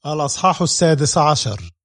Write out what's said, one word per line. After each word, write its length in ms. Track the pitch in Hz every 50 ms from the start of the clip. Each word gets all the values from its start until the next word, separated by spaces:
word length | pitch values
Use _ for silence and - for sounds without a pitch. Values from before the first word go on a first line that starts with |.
| _
الأصحاح 560 | 147 151 156 147 139 - - - 190 170 -
السادس 560 | 180 156 - - 175 165 160 139 151 135 -
عشر. 540 | 170 151 151 151 127 - 120 101 92 87 85 _ _